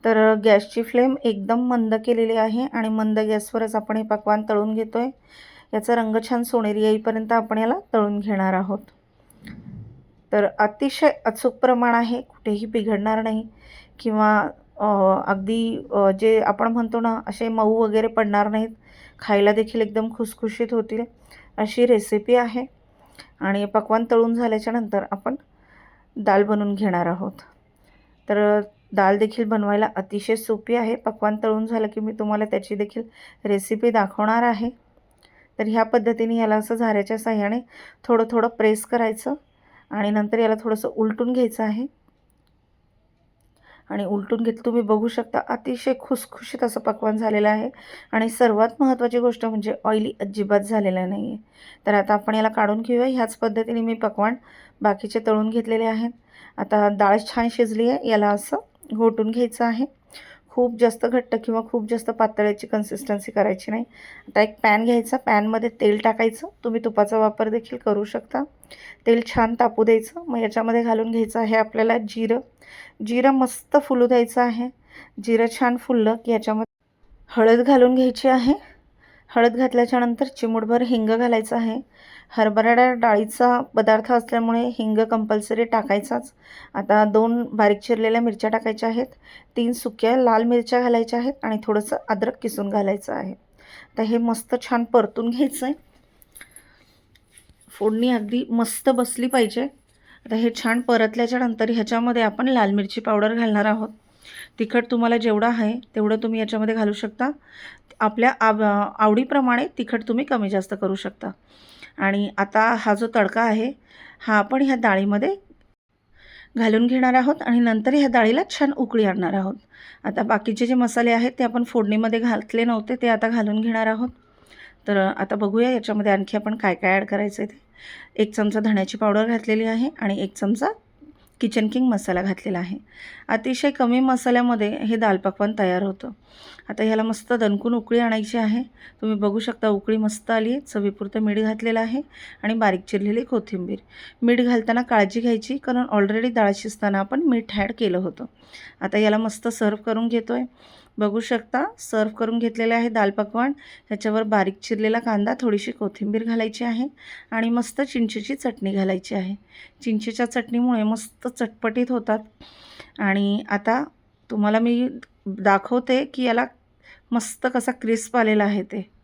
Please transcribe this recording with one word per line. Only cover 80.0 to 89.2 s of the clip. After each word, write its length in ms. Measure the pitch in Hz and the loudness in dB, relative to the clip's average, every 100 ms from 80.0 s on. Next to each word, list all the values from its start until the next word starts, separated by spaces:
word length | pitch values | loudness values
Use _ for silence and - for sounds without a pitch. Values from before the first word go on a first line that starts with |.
| 240 233 269 | 0 -2 -4
चिमूटभर 560 | - 226 226 214 240 | -4 -2 -2 0 0
हिंग 280 | 247 240 220 | 2 0 2
घालायचं 460 | 226 240 226 220 233 | 2 2 0 0 -2
आहे. 260 | 226 233 - _ - - - | -2 -4 -10 _ -20 -20 -8
हरभरा 440 | - 214 208 226 | 0 2 4 4
डा-, 260 | 240 254 247 | 6 4 4
डाळीचा 640 | 233 208 220 - 247 240 | 2 2 0 2 2 2
पदार्थ 500 | - - 214 220 220 | 0 0 4 4 4
असल्यामुळे 560 | 240 240 233 226 226 247 | 0 2 -2 0 0 -2
हिंग 300 | 240 220 214 | -2 0 0
कंपल्सरी 640 | 226 226 220 214 208 226 | 2 0 0 -2 -2 -2
टाकायचाच. 680 | 233 226 214 202 208 240 240 _ - - - | 0 0 0 -2 -2 -6 -6 _ -20 -20 -10
आता 320 | 190 196 214 214 | -8 2 4 6
दोन 380 | 214 226 240 | 4 2 0
बारीक 360 | 233 220 208 208 | -2 2 2 2
चिरलेल्या 420 | - 220 220 226 | 0 0 2 2
मिरच्या 280 | 233 214 220 | 0 -2 -2
टाकायच्या 400 | 226 226 220 226 | 0 -2 -2 -2
आहेत, 160 | 226 254 - | -2 -4 -10